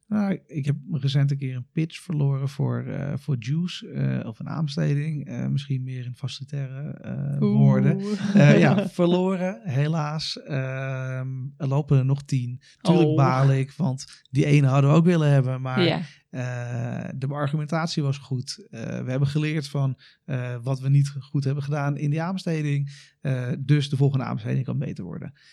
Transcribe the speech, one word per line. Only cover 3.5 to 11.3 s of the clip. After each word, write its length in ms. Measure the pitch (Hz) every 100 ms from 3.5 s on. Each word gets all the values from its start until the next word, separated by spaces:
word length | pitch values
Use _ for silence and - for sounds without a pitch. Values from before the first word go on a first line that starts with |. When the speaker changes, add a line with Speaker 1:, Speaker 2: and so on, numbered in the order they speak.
| 160 175 - 220
Speaker 1:
eh, 380 | 135 135 127 117
of 120 | 113
een 100 | -
aanbesteding. 760 | 143 151 143 151 143 151 151 143
Eh, 180 | 135 131
misschien 360 | 139 139 131
meer 220 | 131 127 123
in 100 | 127
facilitaire, 760 | 127 - 131 143 135 131 147
eh, 500 | - - 127 - -
Speaker 2:
Oeh. 160 | 208 208
Speaker 1:
woorden. 420 | 139 131 135 190 202 208 -
Eh, 260 | 202 143 -
Speaker 2:
<laughs> 60 | 156
Speaker 1:
ja, 220 | 180 180
verloren, 720 | - 175 180 185 190 185 226
helaas. 760 | 214 127 147 160 147 156 - -
Ehm, 840 | - 139 131 131 135 131 131 131 131